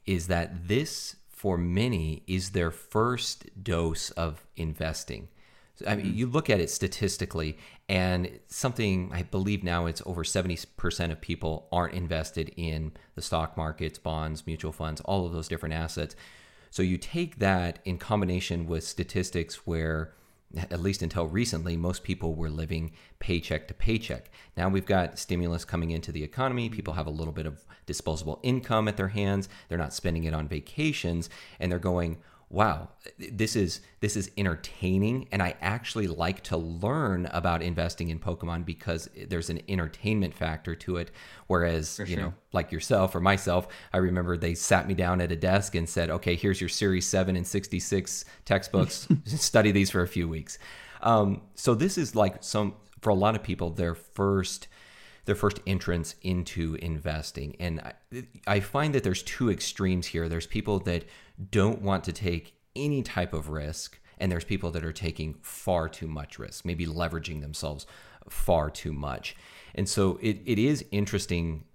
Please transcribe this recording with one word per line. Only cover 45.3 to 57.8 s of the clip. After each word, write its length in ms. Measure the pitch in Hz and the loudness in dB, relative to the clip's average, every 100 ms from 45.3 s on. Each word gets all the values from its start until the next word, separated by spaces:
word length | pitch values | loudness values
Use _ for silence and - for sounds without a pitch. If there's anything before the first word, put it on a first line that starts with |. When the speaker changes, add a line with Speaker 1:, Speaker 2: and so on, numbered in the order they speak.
Speaker 1:
a 40 | 85 | 2
desk 400 | 90 98 101 87 | 4 4 2 -2
and 120 | 85 | 0
said, 220 | - 85 | 0 0
"Okay, 260 | 85 - 85 | 0 0 2
here's 240 | 101 92 | 2 2
your 100 | 85 | 0
Series 360 | - 101 92 - | 2 4 4 4
seven 300 | 95 92 92 | 2 2 2
and 100 | 90 | 0
sixty-six 800 | 101 - 90 - 98 90 - - - - | -2 -2 -4 0 0 0 -6 -10 -10 2
textbooks. 640 | 98 - 98 95 - - 139 | 2 4 2 2 2 2 2
Speaker 2:
<laughs> 80 | - | 2
Speaker 1:
Study 460 | 151 - 120 107 | -2 4 6 8
these 200 | 98 95 | 6 6
for 100 | 92 | 4
a 60 | 87 | 2
few 200 | - 85 | 0 -2
weeks." 300 | 80 - - - - - - | -2 -8 -14 -16 -18 -18 -2
Um, 400 | - 113 101 98 - | 4 6 6 2 -4
so 220 | - - 110 | 0 4 4
this 240 | 180 185 | 4 2
is, 160 | 139 113 | 2 4
like, 280 | 98 - | 2 2
some, 300 | - 110 104 - - - | -2 0 0 -2 -14 -2
for 120 | 113 | 4
a 80 | 98 101 | 6 6
lot 100 | 117 | 4
of 80 | |
people, 260 | - 87 85 | 0 -2 -2
their 240 | 78 85 | 0 0
first, 760 | 82 - - 98 98 92 - - - - - - - - | -2 -6 0 4 4 2 -4 -10 -20 -20 -20 -20 -4 0
their 100 | 98 | 2
first 240 | 104 - - | 2 2 0
entrance 480 | 95 - 87 80 - | 0 2 0 -2 -4
into 520 | 90 90 85 - 82 78 | -2 0 0 -2 -2 -2
investing. 760 | 85 78 78 78 78 67 71 - | -4 -2 -2 -4 -4 -8 -8 -4
And 200 | 87 | -4
I, 440 | 80 | -4